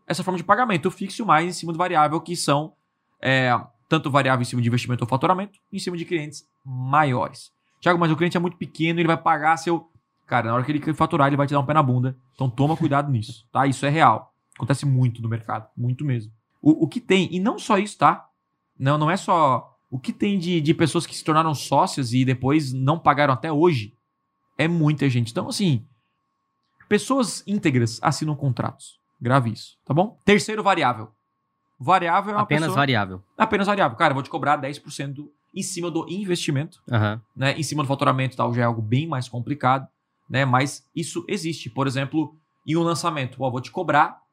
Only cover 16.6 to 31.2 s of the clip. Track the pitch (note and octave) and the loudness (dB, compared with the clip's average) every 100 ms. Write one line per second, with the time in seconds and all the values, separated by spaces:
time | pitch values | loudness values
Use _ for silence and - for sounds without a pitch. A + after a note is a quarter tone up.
16.6 | D3 D#3 D3 A#3+ - F#3+ F3 F3+ G#3 G#4 | 4 4 2 -2 0 2 2 0 -2 -2
17.6 | - G3+ G#3 - D3+ F#3 - _ _ _ | 0 2 0 2 2 2 -6 _ _ _
18.6 | _ - C3 D3+ D#3 F#3 - F3 C#3+ A#2+ | _ -4 0 2 2 0 2 4 4 2
19.6 | - _ _ C3 - - G#3 G3 E3+ E3+ | -2 _ _ -8 -8 -4 -2 0 0 2
20.6 | D3 E3+ D#3+ E3+ - - - D#3 E3 C3+ | 2 2 2 0 -4 -6 0 2 2 -2
21.6 | - C#3 F#3 - A#2+ B2+ C3 B2+ B2+ D#3 | 0 2 2 0 0 2 2 0 2 2
22.6 | C3+ C3 C3 E3 - C#3 C#3+ B2+ D#3+ D3+ | 0 -2 0 2 2 2 2 0 -2 2
23.6 | F3 C3 G#2 - _ _ _ _ _ - | 4 2 -4 -14 _ _ _ _ _ -4
24.6 | D#3+ E3+ D3 D3 C#3 A#2+ A2+ - B3+ A#3+ | -2 2 2 2 0 0 -2 -4 -6 0
25.6 | F#3+ A#2 - _ _ _ _ _ _ _ | 0 0 -2 _ _ _ _ _ _ _
26.6 | _ _ _ G#3 G#3 C4+ F#3+ - - G3+ | _ _ _ 0 2 0 0 -4 -6 -2
27.6 | E3 B2+ A2+ - D#3+ - D#3 D3 C#3 - | 2 2 0 0 -2 -2 -4 -2 -2 -2
28.6 | - - - _ _ _ A#2+ C3+ A#2 A2 | -6 -8 -20 _ _ _ 0 2 2 -6
29.6 | - _ - D3 G#3+ - - G#3 G#3 G#3+ | -14 _ -2 0 0 -2 4 4 2 -2
30.6 | G3 F3+ C3 A2 A#2 _ | 0 2 0 -2 -8 _